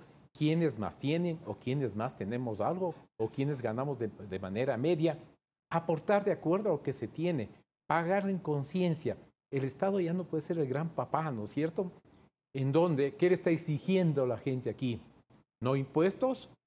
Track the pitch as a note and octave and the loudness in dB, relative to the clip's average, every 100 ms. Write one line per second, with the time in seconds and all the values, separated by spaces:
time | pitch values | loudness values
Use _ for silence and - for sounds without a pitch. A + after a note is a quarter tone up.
0 | - - - - D3+ E3 D#3+ A2 F#2+ - | -8 -20 -20 -2 2 4 2 0 -4 -4
1 | C#3 E3 F3 D#3+ - G2 - C#3 B2+ G2+ | -2 0 0 -2 -6 -6 -2 -2 -2 -2
2 | B2 - G2 A#2+ B2 G#2 G#2+ F3+ F#3 - | -4 -4 -4 -4 -4 0 0 0 -2 -6
3 | - - A2 - C#3 C#3 A#2 A2+ C#3+ B2 | -14 -4 -4 0 -2 0 -2 -2 -2 -2
4 | A2+ - G2 F#2+ F#2+ G2+ C3+ A#2 D3 E3+ | -4 -6 -8 -6 -4 -2 0 2 2 2
5 | D#3+ D3 - _ _ _ _ E3 E3 D#3 | 2 0 -8 _ _ _ _ -2 0 -2
6 | - G3+ G3 D#3+ D#3+ F#3 G#3 D3+ - B2+ | 2 2 2 0 2 2 2 0 -2 -4
7 | A2 - E3+ D#3 G2+ - _ _ _ E3 | -6 -4 -2 0 -4 -8 _ _ _ 2
8 | E3+ G3 G3 F#3+ D#3 D3 C3+ F#3 F3+ D#3+ | 4 2 0 -2 -2 -2 -2 0 2 2
9 | - - - _ _ C#3 C3 - G3 G3 | -2 -6 -10 _ _ -4 -4 0 0 2
10 | E3+ F3+ E3+ D#3+ - E3+ C3+ C3 E3 - | 0 -2 -2 -4 -2 -2 0 0 -2 -4
11 | B2 C#3+ D#3+ A#2 G#2 - D#3+ E3+ F#3 - | -2 -2 -2 -4 -6 -2 -2 -2 -6 -8
12 | _ _ _ _ _ C3+ C3+ C#3+ F3 C#3 | _ _ _ _ _ -4 0 4 4 4
13 | C#3 - F3 F3+ F3+ E3 E3 D3 - F#3+ | 0 2 4 4 2 0 0 -2 2 4
14 | E3+ C#3 B2+ A2+ C#3 B2+ A#2+ G#2 C3 A2+ | 4 4 0 0 -2 -2 -2 -2 -2 -4
15 | - - _ - _ _ A#2+ C#3 C#3 D#3 | -8 -20 _ -20 _ _ 0 0 0 2
16 | F3+ F#3+ C4 B3+ - - | 2 2 0 -2 -8 -20